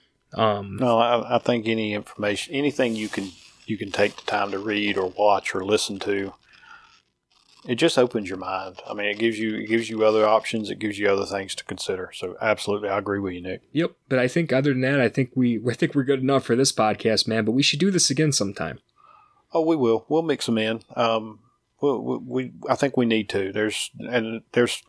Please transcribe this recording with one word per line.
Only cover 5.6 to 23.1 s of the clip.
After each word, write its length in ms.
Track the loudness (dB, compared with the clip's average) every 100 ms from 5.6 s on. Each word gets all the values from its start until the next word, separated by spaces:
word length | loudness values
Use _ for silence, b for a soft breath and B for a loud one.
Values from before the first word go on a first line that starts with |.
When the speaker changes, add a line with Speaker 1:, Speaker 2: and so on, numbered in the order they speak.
| 0
Speaker 2:
listen 340 | 0 0 -6
to, 340 | -4 -4 -4 -10 B B B B B B _ _ _ _ _ _ -6
it 100 | 0
just 220 | 2 4
opens 320 | 2 2 -6
your 80 | -8
mind. 440 | -6 -6 -8 -12 -10
I 40 |
mean, 140 | -4 -4
it 120 | 0
gives 200 | 0 0
you, 160 | -4 -4
it 120 | -2
gives 220 | -2 0
you 160 | 2 4
other 200 | 6 6
options. 440 | 4 2 -4 -6
It 100 | -6
gives 180 | -6 -2
you 100 | 0
other 160 | 0 -2
things 300 | -6 -6 -10
to 80 |
consider. 480 | -10 -8 -6 -6 -8
So 220 | -10 -10 -2
absolutely, 480 | 0 0 0 -4 -2
I 80 | -2
agree 220 | -2 -2
with 140 | -2
you, 80 | -6
Nick. 200 | -8 -10 _
Speaker 1:
Yep. 200 | -4 -4 -6 -2
But 100 | 0
I 80 | 2
think 240 | 0 0
other 200 | 2 2
than 100 | 2
that, 180 | 2 4
I 100 | 2
think 220 | 2 0 2
we, 260 | 2 2 -2
I 40 |
think 200 | -2 0
we're 100 | 0
good 180 | 0 0
enough 240 | 2 2 2
for 100 | 2
this 160 | 2
podcast, 560 | 2 0 2 0 0 0
man. 180 | 0 2
But 60 |
we 120 | 2
should 160 | 2 2
do 120 | 2
this 180 | 2 2
again 220 | 2 2
sometime. 480 | 0 -2 -4 -8 -10 _ b b b b b _
Speaker 2:
Oh, 80 | 0
we 140 | 2 4
will. 300 | 4 2 2
We'll 140 | 0
mix 260 | 2 0 0
'em 80 | 0
in. 240 | 0 -2 -6 0
Um, 440 | 0 0 -4 -12 _ _ _ _
we, 180 | 0 0
we, 200 | -2 -4
we, 340 | -4 -4 -4 -6 -2
I 60 | 0
think 220 | 2 2
we 80 |
need 240 | 2